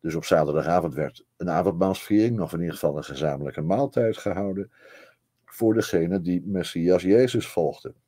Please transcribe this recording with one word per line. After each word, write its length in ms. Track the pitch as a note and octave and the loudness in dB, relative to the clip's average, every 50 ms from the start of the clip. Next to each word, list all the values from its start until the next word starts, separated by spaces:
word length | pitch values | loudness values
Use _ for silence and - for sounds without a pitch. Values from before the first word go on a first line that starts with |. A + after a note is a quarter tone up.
Dus 140 | - E2+ D#2+ | -6 -4 -6
op 100 | E2 D#2 | -4 0
zaterdagavond 680 | - F#2+ E2 D#2 C#2+ D2 D#2 C#2+ D2+ E2+ F2+ E2 E2 C2+ | 4 4 4 4 2 0 -2 0 2 2 2 0 0 -4
werd 300 | C#2+ D2+ C#2 - - - _ _ | -4 -6 -6 -8 -14 -20 _ _
een 140 | _ F2 F2+ | _ -6 -2
avondmaalsviering, 880 | D#2+ E2 F2+ F#2+ F2 E2+ F#2+ F#2+ F#2+ - - - G#2 G#2 G#2+ A#2 A#2+ G2 | -2 0 0 0 0 0 0 0 0 -2 -2 2 2 4 4 2 0 -2
of 120 | F2+ D#2+ - | -4 -4 -4
in 60 | E2 | -4
ieder 160 | E2+ E2+ D2+ | -4 -4 -6
geval 220 | - - D#2 D2 | -2 -2 -2 -2
een 80 | D2+ D2 | -2 -8
gezamenlijke 560 | - C#2+ C2 D2+ D2+ C#2+ C#2+ D2 C#2 C2 - | -10 -8 -4 -2 -2 -2 -2 -6 -8 -6 -6
maaltijd 560 | D2+ D#2+ F#2 A2+ C#3 - - B2 A#2+ A2+ G#2+ | -2 -2 0 0 0 0 0 0 0 0 0
gehouden, 560 | - - G#2 F#2+ F2+ G2+ G2+ F#2+ F#2+ G2+ - _ _ - - - - - _ _ _ _ _ _ _ _ | -2 -4 -6 -4 -2 -4 -4 -4 -6 -8 -10 _ _ -20 -20 -20 -20 -20 _ _ _ _ _ _ _ _
voor 300 | _ - - A2+ A2 A2 | _ -6 0 2 2 4
degene 460 | A2+ G#2+ - - F2+ E2+ E2+ F#2 G2 | 2 0 0 0 0 0 0 0 -2
die 220 | E2+ F2 F2+ F2+ F2 | 0 0 -2 -2 -2
Messias 560 | F#2+ G2+ F#2 E2+ - - F2 E2 F2 F2+ F2+ F2 | -2 -4 -4 -4 -4 -4 0 2 4 4 4 4
Jezus 440 | F#2 G2 A#2 B2+ B2 A#2+ A#2 - | 6 6 6 6 4 2 -2 -4
volgden. 480 | - - - E2 D2 C2+ - - - - _ _ | -4 -4 -2 -2 -2 -2 -6 -14 -18 -18 _ _